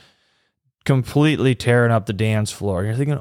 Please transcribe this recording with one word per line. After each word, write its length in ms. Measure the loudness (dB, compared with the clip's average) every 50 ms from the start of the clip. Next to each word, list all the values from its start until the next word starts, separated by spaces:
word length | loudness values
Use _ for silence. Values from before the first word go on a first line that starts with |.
| _ _ _ _ _ _ _ _ _ _ _ _ _ _ _ _ -2
completely 720 | 0 0 0 0 0 2 2 2 4 2 2 2 0 0
tearing 380 | 0 0 2 2 4 4 2
up 140 | 2 0 -2
the 60 | -4
dance 380 | -4 -2 -2 0 0 -2 -2 -4
floor. 340 | -6 -6 -4 -4 -2 -2 -4
You're 100 | -4 -4
thinking, 260 | -2 -2 -2 -4 -4